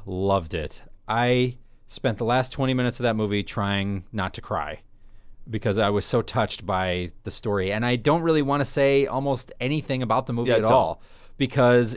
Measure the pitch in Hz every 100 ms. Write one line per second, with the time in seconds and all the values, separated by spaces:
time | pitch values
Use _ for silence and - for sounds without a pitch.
0 | - 92 98 98 80 85 76 - - -
1 | - 113 123 123 127 123 - - - -
2 | 127 107 113 123 127 - 131 127 123 -
3 | 120 110 104 104 98 - 101 101 98 98
4 | - 104 92 - - 95 73 78 - -
5 | - - - - - 110 113 101 101 104
6 | - 123 - 127 107 - 98 92 92 90
7 | 87 - - - 110 101 92 104 120 123
8 | 123 165 165 156 139 143 135 - 139 139
9 | 139 127 139 131 - - 127 156 - 131
10 | 120 117 123 117 123 113 110 127 85 -
11 | - - - - 127 139 123 123 113